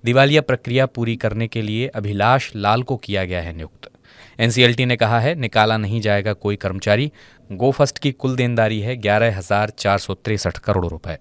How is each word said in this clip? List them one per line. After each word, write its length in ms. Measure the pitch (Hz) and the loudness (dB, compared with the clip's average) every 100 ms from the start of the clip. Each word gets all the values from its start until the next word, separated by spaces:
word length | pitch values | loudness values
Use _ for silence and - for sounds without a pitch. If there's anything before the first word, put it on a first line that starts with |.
दिवालिया 380 | 117 127 139 151 | 2 4 6 4
प्रक्रिया 440 | - 127 - 123 131 | 2 -4 0 0 0
पूरी 300 | - 117 117 | -2 -4 -2
करने 320 | 110 107 113 | -4 -2 -4
के 140 | 117 | -4
लिए 260 | 107 107 131 | -4 -4 -4
अभिलाष 640 | 113 101 98 107 131 - 107 | -6 -6 0 4 2 0 -4
लाल 280 | 104 113 | 0 0
को 140 | 123 131 | -2 -6
किया 280 | - 98 92 | -4 -4 -2
गया 160 | 90 | -4
है 120 | 85 | -6
नियुक्त। 360 | 82 78 _ - _ _ - - - | -10 -14 _ -20 _ _ -20 -20 -2
एनसीएलटी 460 | 117 117 120 117 127 | 0 4 4 4 0
ने 100 | 120 | 2
कहा 220 | 110 117 | 2 2
है, 160 | 131 170 | 0 -2
निकाला 420 | 117 110 110 110 | -2 2 2 2
नहीं 240 | 104 113 | 0 -2
जाएगा 320 | 104 101 101 | 0 0 0
कोई 220 | 101 104 101 | -2 -4 -2
कर्मचारी। 560 | 98 92 104 104 147 - - _ _ | -4 -4 2 2 0 -6 -20 _ _
GoFirst 480 | 95 123 131 143 - | -2 0 2 0 2
की 120 | 147 | -4
कुल 240 | 131 131 127 | -2 -4 0
देनदारी 440 | 123 117 110 107 | 0 2 2 0
है 140 | 104 127 | -4 -4
ग्यारह 420 | 104 104 117 98 | 0 2 2 0
हजार 320 | 92 101 107 | -2 0 0
चार 280 | - 101 98 | -2 0 0
सौ 160 | - | -2
तिरसठ 440 | 98 - 107 92 - | -6 -4 -2 -2 -4
करोड़ 280 | - 95 87 | -2 -2 -2
रुपए। 320 | 78 - 78 | -8 -10 -12